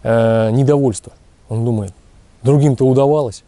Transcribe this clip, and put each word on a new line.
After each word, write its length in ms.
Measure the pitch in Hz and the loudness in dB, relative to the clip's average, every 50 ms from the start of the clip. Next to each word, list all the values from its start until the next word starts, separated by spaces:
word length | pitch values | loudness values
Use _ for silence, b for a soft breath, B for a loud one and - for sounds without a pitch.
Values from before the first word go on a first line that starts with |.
| - | -4
э, 480 | 113 117 117 113 113 113 113 110 110 | -2 0 0 2 2 0 0 0 0
недовольства. 640 | 110 131 139 131 147 143 139 127 104 - - - - _ _ _ _ _ _ - | 0 0 2 2 2 2 0 -2 -2 -4 -10 -20 -20 _ _ _ _ _ _ -10
Он 160 | 113 113 117 | -8 -6 -4
думает: 300 | 123 117 110 101 95 - _ _ _ _ - - _ _ _ - | -4 -4 -4 -6 -8 -12 _ _ _ _ -20 -20 _ _ _ -2
"Другим-то 440 | 123 143 147 143 151 131 - 131 | 0 2 2 2 2 0 2 2
удавалось, 560 | 131 131 131 139 139 147 151 143 117 98 - _ | 2 2 2 2 2 0 0 -2 -4 -8 -12 _